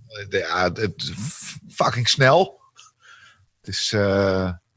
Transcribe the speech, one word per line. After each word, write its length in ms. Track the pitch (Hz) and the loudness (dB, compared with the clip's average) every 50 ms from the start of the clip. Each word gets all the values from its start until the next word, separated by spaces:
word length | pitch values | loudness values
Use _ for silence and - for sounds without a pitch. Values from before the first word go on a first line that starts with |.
| - - 110 104 101 95 | -20 -16 -14 -14 -8 -4
ja, 420 | 98 95 87 - 90 90 92 90 87 | -4 -2 -2 -2 0 0 0 0 0
het, 400 | 107 110 92 - - - - 87 95 110 156 - - - - - - - | -2 -4 -6 -6 -6 -10 -10 -8 -8 -8 -8 -8 -10 -10 -12 -14 -14 -18
fucking 400 | - - - - - 107 123 117 | -8 -4 -2 0 0 0 0 0
snel. 540 | - - 147 135 131 147 180 196 - - - _ _ _ - - - _ _ _ - - - - - - _ _ _ _ _ | 0 2 4 6 6 6 6 4 2 -4 -12 _ _ _ -20 -20 -20 _ _ _ -20 -20 -20 -20 -20 -20 _ _ _ _ _
Het 60 | _ | _
is, 240 | - 95 - - - 110 | -10 -6 -4 -4 -2 0
eh, 560 | 104 101 98 98 101 98 98 95 95 95 90 87 87 _ _ _ | 0 2 2 2 2 2 2 2 0 0 -2 -4 -8 _ _ _